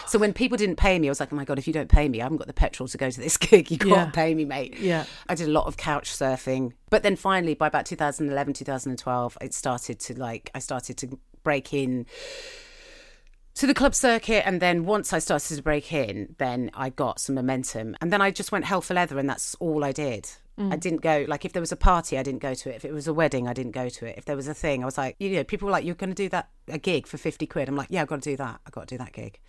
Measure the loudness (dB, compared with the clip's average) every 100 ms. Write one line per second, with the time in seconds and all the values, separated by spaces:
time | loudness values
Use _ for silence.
0 | 0 4 4 2 0 2 0 4 4 6
1 | 2 0 -2 -4 -2 -2 -2 -2 6 8
2 | 8 0 -2 -2 0 2 2 0 -8 -4
3 | -4 -2 -2 0 8 8 8 2 6 6
4 | 6 2 2 2 0 -4 -6 -4 0 0
5 | -2 -8 -6 -2 2 2 2 -2 -2 -2
6 | -2 -2 0 0 -2 -2 -4 -8 0 2
7 | 4 2 2 2 2 2 2 0 -2 -2
8 | -2 0 -2 -2 -2 -4 -4 -4 -4 -6
9 | -2 -2 -2 -6 -10 -6 -4 -4 -6 -10
10 | -10 -8 -8 -10 -10 -10 -6 -6 -8 -10
11 | -10 -12 _ -6 0 0 0 -2 0 -2
12 | -4 -12 -14 -14 -14 -16 -20 -20 -20 -20
13 | -20 -20 -20 -20 -14 0 2 4 4 4
14 | 4 2 2 2 2 2 4 2 2 0
15 | 0 -2 2 0 0 -2 0 0 0 -2
16 | 0 -4 -8 -4 -2 -2 -4 -4 -6 -2
17 | -2 -2 -2 0 0 0 -2 -6 -6 -4
18 | 0 4 2 0 -2 -2 0 -2 0 0
19 | 0 0 -2 -2 -6 -4 -2 0 0 -2
20 | -4 -4 -8 -18 -14 -6 -4 -2 -2 0
21 | 2 2 2 -4 -4 -4 -4 4 6 6
22 | 2 -2 -2 -4 -4 -6 -8 -10 -8 -6
23 | -2 2 2 2 -2 -4 -6 -6 -6 -8
24 | -12 -10 -6 -4 -6 -4 -2 0 -2 -4
25 | -4 -4 -2 -2 -2 -4 0 0 0 -4
26 | -4 -4 -2 -4 -6 _ -10 -6 0 0
27 | -2 -6 -6 -4 -4 -4 -2 -4 -2 -2
28 | -2 -4 -4 -6 -6 -10 -14 -16 -12 -12
29 | -12 -12 -14 -14